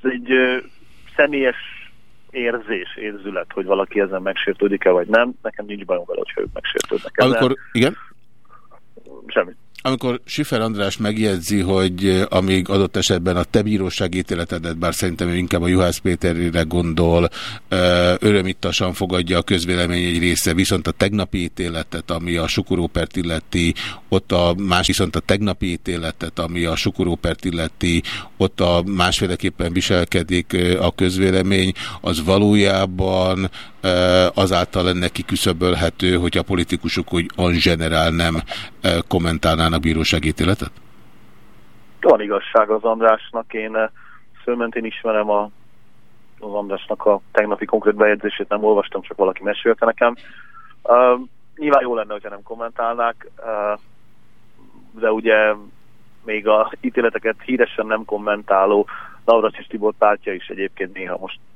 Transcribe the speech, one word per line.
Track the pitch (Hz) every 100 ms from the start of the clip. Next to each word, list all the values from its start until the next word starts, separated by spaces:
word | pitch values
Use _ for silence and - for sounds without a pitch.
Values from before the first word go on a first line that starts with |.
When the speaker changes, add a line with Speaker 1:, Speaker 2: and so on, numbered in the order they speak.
Speaker 1:
egy, | 131 127 123
ö, | 127 127 127 - - - - - -
személyes | 147 143 131 120 - - - - - - -
érzés, | 127 120 117 107 104 90 -
érzület, | 107 101 98 92 82
hogy | - 92
valaki | 98 98 104
ezen | 98 95
megsértődik-e, | 95 92 - 95 101 98 95
vagy | 90 87
nem. | 110 123 -
Nekem | 113 - 104
nincs | 104 98
bajom | 90 87
vele, | 87
hogyha | - -
ők | 50
megsértődnek | - - - - - - -
ezen. | 127
Speaker 2:
Amikor, | 117 127 135 -
igen? | 120 131 214 - - - - - - - - - - - 69 -
Speaker 1:
Semmi. | - 90 - - -
Speaker 2:
Amikor | 131 131 127 123 -
Schiffer | - 143 123
András | 113 104 98 -
megjegyzi, | 104 110 107 92 85 104
hogy, | 90 95 95 90 98
ö, | 92 101
amíg | 92 95 95 90
adott | 98 95 101
esetben | - 92 87 90
a |
te | 87 117
bírósági | 104 104 95 - 92 92
ítéletedet, | 87 90 85 87 85 82
bár | 85
szerintem | 85 92 82 87
ő | 87
inkább | 90 87
a | 87
Juhász | 92 90 87
Péterre | 98 85 90 85 87 85
gondol, | 80 87 85 80 85 85 85 - - - -
ö, | 92 90 90 90 90
örömittasan | 107 101 92 92 95 - 92
fogadja | 85 95 90 85 87
a |
közvélemény | 85 90 87 90 87 87
egy | 87 85
része, | 87 85 -
viszont | 82 95 92 82
a |
tegnapi | - 98 104 92 98
ítéletet, | 85 - 87 85 80 85 -
ami | 82 85 85
a | 80
Sukurópert | - 98 90 85 - 80 -
illeti, | 85 80 - 90 85 - - - -
ott | 95 -
a | 90 87 87
más, | 98 90 90
viszont | - 90 82
a |
tegnapi | - - 104 90 95
ítéletet, | 85 - 87 80 - 82 -
ami | 82 87 85
a | 82
Sukurópert | - - 90 85 87 78 92
illeti, | 82 80 - 87 85 - - - -
ott | 95 -
a | 87 87 90
másféleképpen | 95 90 - 95 87 95 - 87
viselkedik, | 87 - 92 87 92 80 90 85
ö, | 92 87 90
a | 87 -
közvélemény, | 92 92 95 92 92 98 92 - - -
az | - 80 80
valójában, | 95 104 104 98 95 98 92 95 92 92 92 95 - - -
ö, | 95 90 90 90 90
azáltal | - 98 92 92 98
lenne | 90 90 87
kiküszöbölhető, | - - - - 82 90 85 82 - 90 90
hogy | 87 87
a |
politikusok | 85 87 85 87 82 - 85
úgy | 87 85 -
en | 90 85
general | 92 82 80 80 80
nem, | 82 85 82 - - - -
ö, | 92 85 -
kommentálnának | 90 85 82 82 80 80 82
bírósági | 80 80 80 85 76
ítéletet? | 76 82 104 - - - - - - - - - - - - - -
Speaker 1:
Van | - 117
igazság | 104 101 - 117 104
az | 107
Andrásnak, | 113 113 113 110 - 117 113
én, | 113 110
ö, | 110 110 - - - - - -
szőmentén | 120 117 117 113
ismerem | - 113 107 107
a, | 104 104 - - - - - - - - -
az | 107
Andrásnak | 101 101 98 - 107 107
a | 101 -
tegnapi | - 107 101 107
konkrét | 110 107 104
bejegyzését, | 107 104 107 - 101
nem | 104
olvastam, | 107 104 - 98
csak | - 101
valaki | 95 92
mesélte | 98 104 113 110 117
nekem. | - 120 120 - - - - - -
Ö, | - 120 127 123 127 - - -
nyilván | 151 139
jó | 127 117
lenne, | 107
hogyha | 104 104
nem | 101
kommentálnák, | 101 113 117 113 117 120 117 117 - -
ö, | 117 107 104 104 - - - - - - - - - - - 110
de | 110
ugye | 110 113 107 107 104 104 - - - - - 117
még | 107 104
a | 107 110 -
ítéleteket | 127 120 117 110 113 110 -
híresen | 127 120 - 110
nem | 110 110
kommentáló | 104 104 104 104 98 98 104 101 - - - -
Navracsics | 113 110 - -
Tibor | 113 104 -
pártja | 107 104 -
is | 92 -
egyébként | 95 95 - 92
néha, | 95 92 90
most | 95 - -